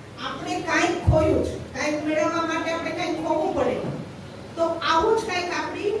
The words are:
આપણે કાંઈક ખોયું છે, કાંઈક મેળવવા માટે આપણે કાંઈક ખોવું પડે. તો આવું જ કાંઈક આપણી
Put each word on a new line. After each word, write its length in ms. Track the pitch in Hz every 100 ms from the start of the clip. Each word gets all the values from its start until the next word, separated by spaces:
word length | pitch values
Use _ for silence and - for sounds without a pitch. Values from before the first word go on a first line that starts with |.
| - - 262
આપણે 360 | 262 349 359
કાંઈક 500 | 330 311 349 - -
ખોયું 340 | 311 311 269 -
છે, 280 | - -
કાંઈક 340 | 254 302 302 302
મેળવવા 340 | 311 330 330
માટે 300 | 330 311 330
આપણે 200 | - -
કાંઈક 360 | - 330 - -
ખોવું 280 | 208 - -
પડે. 200 | - - - - - - - - - 320
તો 80 |
આવું 560 | 330 330 285 - 440 440
જ 60 | 370
કાંઈક 260 | 359 349
આપણી 400 | 330 311 302 403 -